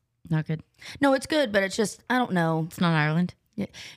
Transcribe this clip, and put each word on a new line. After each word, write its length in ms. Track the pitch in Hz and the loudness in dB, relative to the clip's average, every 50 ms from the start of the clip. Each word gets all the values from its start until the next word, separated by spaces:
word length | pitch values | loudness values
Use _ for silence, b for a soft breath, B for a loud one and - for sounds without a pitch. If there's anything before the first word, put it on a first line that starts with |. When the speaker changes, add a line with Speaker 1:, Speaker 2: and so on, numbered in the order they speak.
| _ _ _ _ - 160 | _ _ _ _ -6 -2
Speaker 1:
Not 160 | 160 156 147 | -2 -2 0
good. 160 | - 156 156 - _ _ B B B B - | -2 -6 -8 -8 _ _ B B B B 0
Speaker 2:
No, 120 | 277 277 269 | 2 4 4
it's 140 | 277 - | 2 0
good, 260 | - 320 302 277 214 208 | 0 0 0 0 2 2
but 100 | 202 196 | 0 0
it's 140 | 190 - | 0 0
just, 260 | - 214 185 - - _ - | 0 -2 -2 -4 -6 _ -2
I 80 | 247 254 | 0 0
don't 140 | 240 - 185 | 0 0 0
know. 320 | 175 165 165 160 160 160 170 | 0 2 2 0 -2 -2 -4
Speaker 1:
It's 100 | - - | -4 -2
not 140 | 190 170 165 | 0 2 2
Ireland? 400 | 156 147 151 156 170 180 175 - _ _ _ _ | 2 2 2 2 0 0 -2 -4 _ _ _ _
Speaker 2:
Yeah. 100 | 208 196 - B B B B B | -8 -8 -8 B B B B B